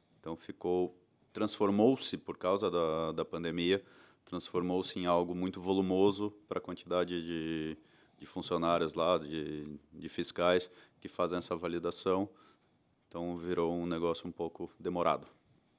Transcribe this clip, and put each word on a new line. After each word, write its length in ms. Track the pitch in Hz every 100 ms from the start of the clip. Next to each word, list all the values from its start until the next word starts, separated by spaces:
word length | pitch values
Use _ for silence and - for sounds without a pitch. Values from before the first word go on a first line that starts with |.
| _ _
Então, 160 | 78 82
ficou, 600 | - - 90 90 90 - _ _ _
transformou-se, 840 | - 107 - 101 101 113 135 - 82
por 180 | - 82
causa 340 | 90 95 98
da, 420 | 87 80 80 80
da 120 | 80
pandemia, 580 | 78 82 85 82 87 98 - - - _
transformou-se 760 | - 87 - 90 90 90 92 95
em 60 | 87
algo 280 | 87 87
muito 260 | 90 92 95
volumoso 720 | 90 95 95 92 101 98 104 104 _
pra 140 | -
quantidade 600 | - 90 87 87 87 87
de, 560 | 82 82 80 80 78 78 _ _ _ _
de 80 | 76
funcionários 680 | 90 82 87 82 85 82
lá, 240 | 78 82 87
de, 480 | 76 80 76 76 76 73 -
de 160 | 78 80
fiscais 640 | - 87 - 87 90 - - - _
que 80 | -
fazem 300 | - 87 90
essa 180 | 85 87
validação. 720 | 85 85 82 - 95 92 101 - - _ _ _ _ _ _
Então, 280 | 85 87 87
virou 360 | 85 85 85
um 120 | 85 87
negócio 420 | 82 85 82 90
um 40 |
pouco 380 | - 82 - 87 -
demorado. 480 | 87 87 82 67 - _ _ _ _